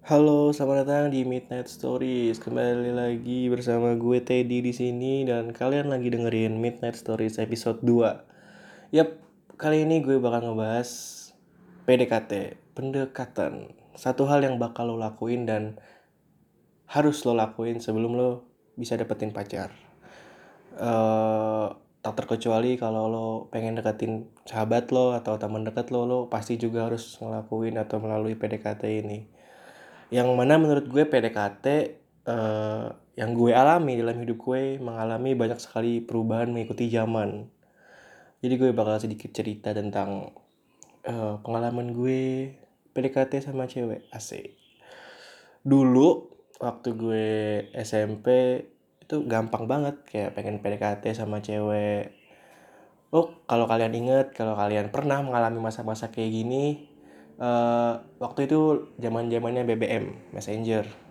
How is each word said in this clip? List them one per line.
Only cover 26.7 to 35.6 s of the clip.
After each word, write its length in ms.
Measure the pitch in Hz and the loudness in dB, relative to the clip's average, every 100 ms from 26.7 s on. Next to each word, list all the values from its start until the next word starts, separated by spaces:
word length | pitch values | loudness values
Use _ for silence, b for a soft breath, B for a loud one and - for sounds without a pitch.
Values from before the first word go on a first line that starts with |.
| 117 113 | -2 -2
harus 240 | 113 113 - | -4 -8 -12
ngelakuin 560 | 113 110 107 110 113 113 | -8 -8 -6 -4 -4 -4
atau 240 | 107 110 | -4 -4
melalui 320 | 110 107 107 110 | -2 -2 -2 -4
P 160 | 113 | -4
D 80 | 107 | -4
K 160 | 107 107 | -6 -4
T 80 | 110 107 | -4 -4
ini. 320 | 104 104 110 B B B B B B B B | -4 -10 -12 B B B B B B B B
Yang 160 | 127 123 123 | 2 4 4
mana 240 | 123 156 | 6 6
menurut 240 | 156 143 147 | 6 4 2
gue 240 | 131 151 | 2 4
P 40 | 139 113 | 4 2
D 80 | |
K 60 | 113 101 101 | 0 -4 -2
T, 80 | 131 147 - - _ _ - | 0 2 0 -6 _ _ -6
eh, 560 | 117 110 107 107 110 117 - _ - | -2 0 -2 -2 -4 -6 -10 _ -8
yang 160 | 113 | -4
gue 160 | 117 120 | 2 6
alami 480 | 120 139 170 151 123 | 8 6 6 2 0
dalam 240 | 117 120 | -2 -2
hidup 240 | 120 117 - | -4 -4 -2
gue, 320 | 131 135 135 | -2 -2 -4
mengalami 560 | 123 113 113 113 127 | -8 -4 -4 -2 0
banyak 240 | 127 113 | 2 0
sekali 480 | - | -2